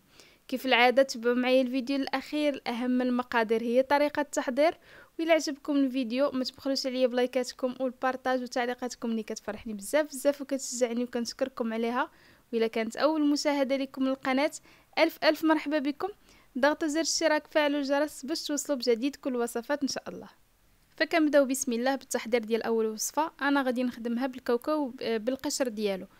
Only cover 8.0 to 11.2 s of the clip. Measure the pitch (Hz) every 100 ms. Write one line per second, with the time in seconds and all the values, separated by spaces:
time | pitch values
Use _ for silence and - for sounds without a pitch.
8 | 262 254 254 254 247 262 240 247 247 -
9 | 233 226 214 220 - 208 226 208 196 294
10 | 294 262 285 277 269 269 - 240 240 233
11 | 240 240